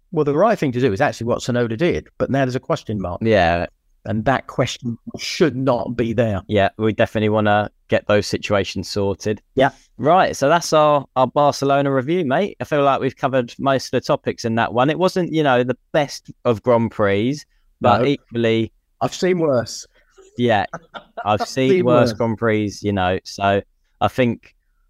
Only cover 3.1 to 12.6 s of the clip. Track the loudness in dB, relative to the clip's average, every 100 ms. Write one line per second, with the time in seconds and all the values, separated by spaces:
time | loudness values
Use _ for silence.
3.1 | -4 2 4 4 0 -4 -10 _ _ -6
4.1 | -4 0 -2 -2 -4 -4 -4 -8 -10 -12
5.1 | -12 -10 0 0 2 0 0 -2 -2 -2
6.1 | 0 0 -2 0 2 2 0 -2 2 0
7.1 | 2 0 2 2 2 0 -6 _ -2 2
8.1 | 0 0 -4 -2 -2 -2 -6 -8 -4 -4
9.1 | -4 -4 -6 _ 0 0 0 _ -4 2
10.1 | 4 2 2 2 2 2 4 4 2 0
11.1 | 0 0 2 2 2 0 2 2 0 -2
12.1 | -2 0 -2 -2 -6